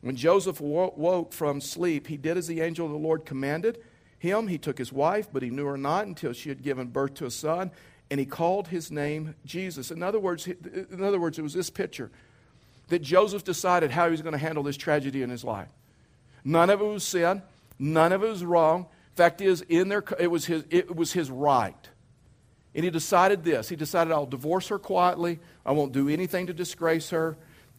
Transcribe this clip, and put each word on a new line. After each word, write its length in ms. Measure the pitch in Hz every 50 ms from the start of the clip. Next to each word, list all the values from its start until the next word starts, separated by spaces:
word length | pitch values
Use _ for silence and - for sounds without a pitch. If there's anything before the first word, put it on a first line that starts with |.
| -
When 140 | 120 131
Joseph 420 | 123 123 165 180 196 190 190 170 -
wo-, 340 | 143 147 147 170 185 185 -
woke 340 | 147 151 175 185 180 165 165
from 300 | - - 160 147 143 143
sleep, 460 | 139 - - 170 175 175 160 143 -
he 100 | - 156
did 200 | 143 135 156 170
as 80 | 185 170
the 140 | 165 165 160
angel 260 | 160 170 165 160 170
of 60 | 156
the 60 | 147
Lord 280 | 151 151 160 160 156 156
commanded 540 | - 147 131 135 139 147 165 170 226 233 - - - _ _ _ _ _ _
him. 300 | - 170 196 214 226 202
He 80 | 175
took 200 | 151 - 151 135
his 140 | - 127 120
wife, 380 | 127 135 143 160 190 214 214 -
but 100 | - 135
he 80 | 127 120
knew 160 | 120 139 143
her 120 | 143 143
not 280 | 139 135 139 160 190 214
until 280 | 202 175 - - 143 120
she 160 | - - 151
had 120 | 135 131
given 260 | 127 143 135 127 127
birth 260 | 120 120 139 139 139 139
to 100 | - 160
a 60 | 123
son, 400 | 120 - - 151 160 175 190 180 - - - - _ _ _ _
and 80 | 143 139
he 60 | 139
called 420 | 139 - - 170 170 185 202 196
his 240 | 165 180 170 160 -
name 420 | 156 151 143 147 151 156 156 156 156 _ _
Jesus. 460 | 139 - 165 190 185 165 139 123 -
In 120 | 170 165 175
other 160 | 185 202 220
words, 240 | 190 185 175 156 -
he, 120 | 180 - - - - - 175 190 -
in 100 | 185 180
other 200 | 196 202 202 185
words, 180 | 170 165 151 160
it 20 |
was 120 | 156 147 147
this 160 | 180 180 -
picture 420 | _ - 190 - - - 123 107 - - _ _ _ _ _ _ _ _ _ _ _ _ _ _
that 100 | 170 175
Joseph 460 | 151 131 165 185 208 214 190 202 -
decided 460 | - 175 - - 185 180 180 165 143
how 140 | 120 170 170
he 60 | 170
was 100 | 165 156
gonna 160 | 156 165 151
handle 240 | 139 147 160 160 151
this 140 | 143 143 143
tragedy 480 | 143 - - 151 147 131 139 131 139 131
in 60 | 127
his 160 | 123 117 -
life. 240 | 120 110 98 82 - _ _ _ _ _ _ _ _ _ _ _ _ _ - _
None 260 | 135 151 165 170 185
of 120 | 202 202
it 40 | 208
was 200 | 208 208 202 -
sin. 360 | - - 180 170 170 190 196 190 _ _ _ _ _ - _
None 320 | 135 147 160 160 160 170
of 120 | 185 196 202
it 60 | 226
was 140 | 220 185 175
wrong. 440 | 170 175 170 165 156 160 180 180 - _ _ _ _ _
Fact 240 | - 175 170 170 -
is, 220 | 196 190 185 165
in 260 | 180 - 170 165 185
their 140 | 196 202 208
co-, 160 | 196 - 214 -
it 80 | 175
was 180 | 175 170 165 -
his, 200 | - 170 160 147 -
it 240 | 165 175 175 - 170
was 200 | 160 170 156 -
his 180 | 180 160 131
right. 580 | 131 127 143 147 143 123 110 92 - - - - _ _ _ _ _ _ _ _ _ _ _ _ _ _ _ _ _
And 80 | 151 160
he 80 | 180
decided 540 | 160 165 156 - 208 175 185 190 202 185 156
this. 240 | 170 151 120 110 -
He 80 | 180
decided, 340 | 147 156 143 - 175 170 160
"I'll 140 | 165 151 147
divorce 420 | 127 135 123 123 151 170 185 180
her 120 | - 208 196
quietly. 600 | 202 - 190 185 180 180 175 170 170 175 170 160 - - - _ _
I 60 | -
won't 220 | 139 151 147 139 123
do 160 | 135 139 143
anything 380 | 151 160 185 180 - 185 180
to 60 | 180 175
disgrace 580 | 156 180 175 - - 170 160 160 165 156 -
her." 260 | 180 160 160 160 156 - - - - - - _ _